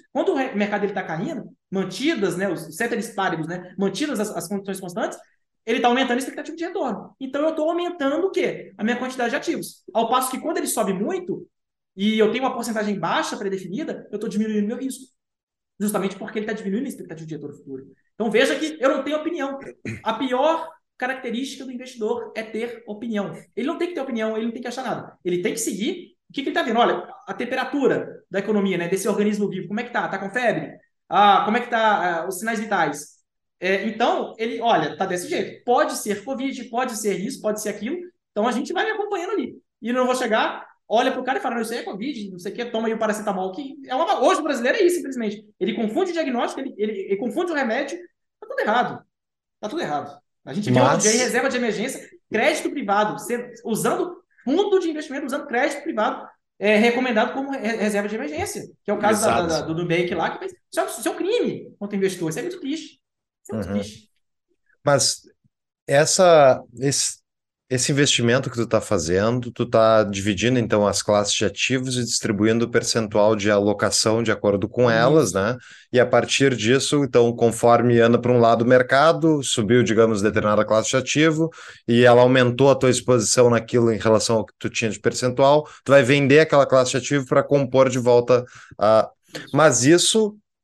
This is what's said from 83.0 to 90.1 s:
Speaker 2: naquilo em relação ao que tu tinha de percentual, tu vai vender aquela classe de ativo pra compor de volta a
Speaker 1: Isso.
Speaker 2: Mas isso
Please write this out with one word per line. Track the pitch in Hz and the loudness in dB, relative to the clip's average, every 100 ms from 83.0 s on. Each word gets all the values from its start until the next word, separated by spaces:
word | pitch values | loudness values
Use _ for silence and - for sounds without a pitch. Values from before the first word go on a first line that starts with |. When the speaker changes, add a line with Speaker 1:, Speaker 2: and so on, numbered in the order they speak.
| - 123 104 - 120 | 2 2 2 4 4
Speaker 2:
naquilo | 117 117 123 117 | 4 0 2 2
em | 107 | 2
relação | 110 107 - 113 | 2 2 2 -2
ao | 107 | -2
que | - | -8
tu | 110 | -8
tinha | - 113 | -4 -4
de | 95 | -2
percentual, | - - 127 127 135 147 151 - | -2 0 -2 2 4 4 2 -8
tu | - | 4
vai | 139 | 6
vender | 120 143 139 143 | 6 4 6 6
aquela | 156 143 131 | 6 4 4
classe | 131 127 | 4 2
de | 135 | 0
ativo | 127 143 131 | -2 -2 0
pra | 139 | 0
compor | 139 143 131 131 131 | 2 2 2 4 4
de | 127 | 4
volta | 120 123 120 123 123 - - - | 4 4 6 2 2 -14 -16 0
a | 104 110 - _ _ - | 4 6 4 _ _ -16
Speaker 1:
Isso. | - | -4
Speaker 2:
Mas | 139 156 127 127 | 4 6 6 6
isso | 170 170 | 6 6